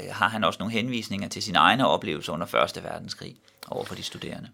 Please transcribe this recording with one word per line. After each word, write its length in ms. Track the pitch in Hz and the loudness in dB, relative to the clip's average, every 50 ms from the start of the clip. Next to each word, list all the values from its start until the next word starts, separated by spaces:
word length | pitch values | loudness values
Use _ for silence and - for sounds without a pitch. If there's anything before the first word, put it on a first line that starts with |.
| 90 95 | -6 -6
har 180 | 98 107 107 113 | 0 2 2 2
han 160 | 110 107 107 | 4 4 2
også 140 | - - - | 2 2 2
nogle 140 | 98 107 113 | -4 -2 -2
henvisninger 560 | 110 107 127 127 117 110 - 101 98 98 - | -2 -2 -2 -2 -4 -4 -4 -6 -6 -6 -6
til 140 | - - 101 | -6 -6 -4
sine 160 | 110 87 82 | 0 4 6
egne 280 | 76 87 104 131 - | 8 8 8 6 6
oplevelser 460 | 80 73 90 - 107 80 73 71 - - | 4 4 4 2 0 -4 -4 -4 -6 -6
under 140 | 80 87 | -6 -4
Første 360 | - - 113 - - - - 87 | 0 2 2 2 2 0 -6 -10
Verdenskrig 520 | - 82 85 - - - - - 90 92 - _ _ _ - - - | -10 -10 -10 -10 -12 -12 -12 -14 -16 -16 -18 _ _ _ -18 -12 -8
over 160 | - - - | -6 -6 -6
for 100 | - - | -6 -8
de 80 | - - | -10 -10
studerende. 460 | - - - - - - - - - | -10 -10 -8 -10 -8 -8 -10 -12 -12